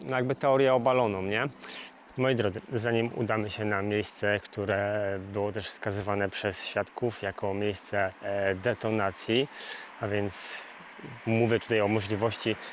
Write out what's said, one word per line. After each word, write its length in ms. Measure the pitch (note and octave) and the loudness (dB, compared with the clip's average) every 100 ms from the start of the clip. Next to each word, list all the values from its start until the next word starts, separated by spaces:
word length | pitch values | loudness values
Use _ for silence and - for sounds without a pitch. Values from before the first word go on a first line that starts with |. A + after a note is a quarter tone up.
| C#3 | -2
no, 100 | C3 | 0
jakby 180 | B2+ | 0
teorię 400 | C#3 C#3+ C3+ C3+ | 2 4 6 6
obaloną, 480 | C3 B2+ B2+ A2+ F#2+ | 6 6 4 4 2
nie? 260 | F#2+ G#2+ C3+ - - - - - - - | 0 0 -2 -6 -14 -14 -16 -20 -12 0
Moi 200 | C3 A#2+ | 2 4
drodzy, 240 | G#2 F#2 - | 2 0 -4
zanim 380 | B2 A#2 A#2 A#2 | -2 2 2 0
udamy 360 | - A2 A2 G#2 | -2 0 0 -2
się 140 | G#2+ | -2
na 180 | G#2+ G2+ | -2 0
miejsce, 580 | G2+ G#2 G#2 - G#2 G#2 | 0 0 -2 -2 0 0
które 800 | - - G2+ G2+ G2+ G#2 G2+ G2 G2 | -2 -4 0 2 2 0 -2 -4 -4
było 200 | G2+ G#2 | -2 -2
też 160 | G#2 F#2+ | -2 -6
wskazywane 600 | - G#2+ G2+ G2+ G2+ G2 | -6 -4 -2 -2 0 0
przez 380 | - G#2 F#2 - | 0 -4 -2 -4
świadków 560 | G#2 G2 - B2 A2 | -2 -2 -2 -4 -2
jako 320 | G2 - G2+ | -6 -4 -2
miejsce, 580 | G2 G#2 F#2+ - G2+ F#2+ - | 0 -2 -4 -2 0 0 -2
e, 320 | G2+ G2+ G2 | -4 0 0
detonacji, 920 | F#2 A#2+ A2 A2+ A2 G2 - - A#2 C#3+ - - - - - | 2 0 0 0 2 0 -2 0 2 2 -6 -12 -12 -14 -6
a 80 | G#2+ | -2
więc 560 | G#2 G2+ - - - - - - - - - - | -2 -2 -6 -10 -10 -12 -18 -18 -16 -16 -6 0
mówię 340 | A2+ A#2 A2+ | 4 4 2
tutaj 200 | - A2+ | 2 2
o 80 | G2+ | 4
możliwości 680 | A2 G2 G#2 A2+ - A2+ G#2+ - | 2 0 0 -2 0 -2 -2 -6